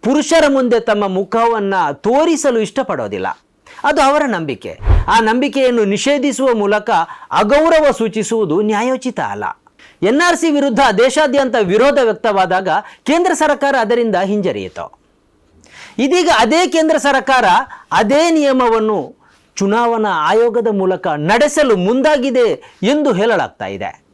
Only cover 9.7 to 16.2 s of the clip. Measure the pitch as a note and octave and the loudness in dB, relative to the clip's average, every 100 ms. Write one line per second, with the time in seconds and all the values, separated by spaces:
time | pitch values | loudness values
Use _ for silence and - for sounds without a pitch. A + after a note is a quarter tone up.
9.7 | _ - _ F#3 C4+ F4 E4+ E4 D4 C#4+ | _ -20 _ 0 2 2 0 0 0 0
10.7 | A#3 C4+ G3+ B3+ B3+ D4+ C#4 C4+ A#3 G3 | 2 2 2 2 2 0 0 -2 -2 0
11.7 | G#3 C4 C#4+ A#3+ G#3+ A3+ G3 F#3 F#3 F#3 | 2 2 2 0 0 -2 0 0 0 -2
12.7 | E3 - - - D#4+ F4+ E4 D#4 C#4+ C#4 | -4 -4 -14 -2 0 0 0 0 0 0
13.7 | C#4 A3 A#3+ A#3 F#3 F#3+ G#3 F#3 A2+ F#2 | 0 0 0 0 -2 -2 -2 -2 -6 -10
14.7 | - E2 _ _ _ _ _ _ _ _ | -12 -16 _ _ _ _ _ _ _ _
15.7 | - - - C4 F4+ | -20 -18 -4 0 0